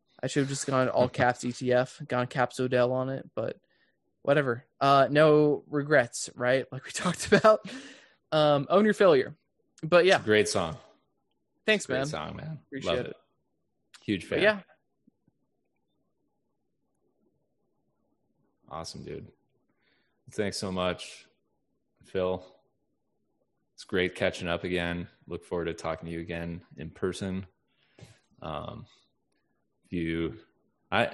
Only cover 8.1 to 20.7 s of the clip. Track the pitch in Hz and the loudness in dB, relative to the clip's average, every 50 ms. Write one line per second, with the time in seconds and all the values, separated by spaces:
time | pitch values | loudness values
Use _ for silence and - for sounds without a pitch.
8.1 | _ _ _ - 156 156 151 147 147 143 139 - 165 196 214 214 196 - 208 185 | _ _ _ -2 0 2 4 4 4 2 2 2 4 4 4 4 4 6 6 6
9.1 | 151 127 107 - - _ _ _ _ _ _ _ _ _ - 160 170 175 170 185 | 6 6 4 0 -6 _ _ _ _ _ _ _ _ _ 0 4 6 6 6 6
10.1 | 190 135 101 107 107 107 101 - - 101 87 80 - - - - _ _ _ _ | 4 4 4 4 4 4 4 4 0 -2 -2 -4 -6 -10 -16 -20 _ _ _ _
11.1 | _ _ _ _ _ _ _ _ _ _ - - 214 202 - - 131 131 135 147 | _ _ _ _ _ _ _ _ _ _ 0 0 0 0 0 -2 -4 -4 -4 -4
12.1 | 160 - - - - - - 156 160 - - - 147 135 - 90 82 - - - | -6 -6 -8 -8 -10 -10 -12 -12 -12 -14 -14 -14 -12 -6 -2 -2 -2 -2 -2 -6
13.1 | - - _ _ _ _ _ _ _ _ _ _ _ _ _ _ - - _ - | -10 -16 _ _ _ _ _ _ _ _ _ _ _ _ _ _ -20 -10 _ -4
14.1 | 104 90 - - - 147 180 214 214 196 - _ _ _ _ _ _ _ _ _ | -4 -4 -4 -4 -2 2 2 2 0 0 -6 _ _ _ _ _ _ _ _ _
15.1 | _ _ _ _ _ _ _ _ _ _ _ _ _ _ _ _ _ _ _ _ | _ _ _ _ _ _ _ _ _ _ _ _ _ _ _ _ _ _ _ _
16.1 | _ _ _ _ _ _ _ _ _ _ _ _ _ _ _ _ _ _ _ _ | _ _ _ _ _ _ _ _ _ _ _ _ _ _ _ _ _ _ _ _
17.1 | _ _ _ _ _ _ _ _ _ _ _ _ _ _ _ _ _ _ _ _ | _ _ _ _ _ _ _ _ _ _ _ _ _ _ _ _ _ _ _ _
18.1 | _ _ _ _ _ _ _ _ _ _ _ - 73 80 82 - - 78 76 71 | _ _ _ _ _ _ _ _ _ _ _ -14 -12 -12 -12 -12 -14 -14 -14 -14
19.1 | 73 78 - - - _ _ _ _ _ _ _ _ _ _ _ _ _ _ _ | -14 -14 -14 -18 -20 _ _ _ _ _ _ _ _ _ _ _ _ _ _ _
20.1 | _ _ _ - - - 104 98 92 - 107 98 | _ _ _ -12 -6 -6 -4 -4 -4 -6 -6 -4